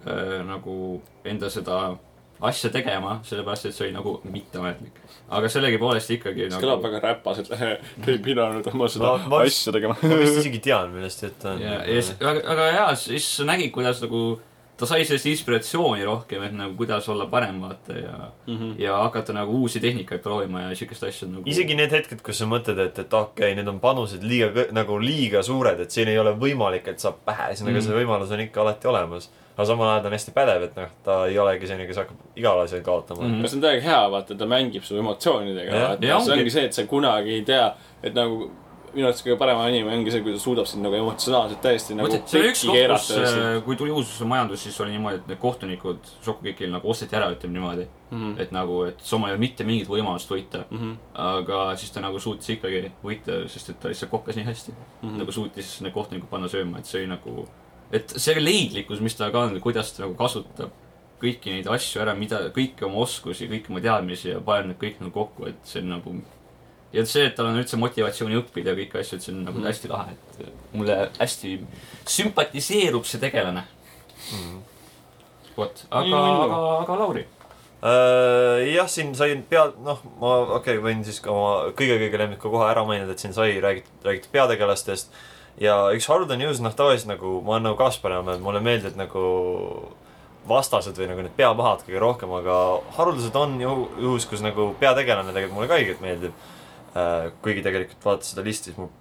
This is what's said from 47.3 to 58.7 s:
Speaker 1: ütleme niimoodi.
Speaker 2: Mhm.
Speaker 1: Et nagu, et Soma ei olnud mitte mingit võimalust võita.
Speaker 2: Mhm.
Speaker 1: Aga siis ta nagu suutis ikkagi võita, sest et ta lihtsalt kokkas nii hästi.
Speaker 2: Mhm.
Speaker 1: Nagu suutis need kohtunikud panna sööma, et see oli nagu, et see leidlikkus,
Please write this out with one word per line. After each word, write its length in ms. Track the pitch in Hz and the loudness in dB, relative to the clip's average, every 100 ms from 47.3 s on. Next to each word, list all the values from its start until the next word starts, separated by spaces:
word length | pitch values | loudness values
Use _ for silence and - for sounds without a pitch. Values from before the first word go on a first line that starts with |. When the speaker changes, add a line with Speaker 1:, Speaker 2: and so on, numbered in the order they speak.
| 87 | -4
Speaker 1:
ütleme 180 | 90 | -8
niimoodi. 320 | 87 90 87 90 - - | -6 -4 -6 -8 -12 -12
Speaker 2:
Mhm. 200 | 117 110 101 | -8 -8 -6
Speaker 1:
Et 120 | 92 | -6
nagu, 280 | 92 92 90 90 | -4 -2 -2 -2
et 100 | - | -4
Soma 240 | - 113 104 | -2 -2 0
ei 80 | 98 | 0
olnud 80 | 123 | -2
mitte 180 | - 107 | -2 -2
mingit 240 | 113 95 | -2 -2
võimalust 400 | 101 107 90 - | -2 -2 -4 -4
võita. 320 | 95 92 - 92 | -6 -6 -10 -10
Speaker 2:
Mhm. 240 | 113 113 113 - | -8 -8 -10 -14
Speaker 1:
Aga 600 | - 87 95 90 98 95 95 | -6 -2 -2 -2 -2 -2 -4
siis 160 | - | -8
ta 80 | - | -8
nagu 160 | 98 98 | -6 -6
suutis 300 | 113 101 - 110 | -6 -8 -6 -6
ikkagi 340 | 95 95 95 - | -2 -4 -4 -10
võita, 400 | 101 107 - - - | -10 -8 -6 -6 -6
sest 220 | - - | -12 -14
et 100 | - | -10
ta 100 | - | -8
lihtsalt 180 | - - | -8 -6
kokkas 300 | 110 - 110 | -6 -6 -6
nii 80 | 110 | -6
hästi. 260 | 113 - 113 - - | -8 -12 -18 -20 -12
Speaker 2:
Mhm. 140 | 113 107 | -10 -6
Speaker 1:
Nagu 120 | 104 | -6
suutis 500 | - 104 - 95 - | -6 -6 -8 -14 -10
need 120 | 95 | -8
kohtunikud 360 | 98 104 95 87 | -6 -8 -10 -10
panna 160 | 98 90 | -8 -6
sööma, 320 | 95 90 87 | -4 -4 -8
et 60 | - | -8
see 180 | 95 | -6
oli 80 | 95 | -6
nagu, 320 | 90 - 58 - - - - - | -8 -10 -12 -12 -16 -20 -20 -4
et 180 | 110 - - | -4 -2 -4
see 180 | 151 160 | 2 2
leidlikkus, 580 | 151 208 131 | 4 4 2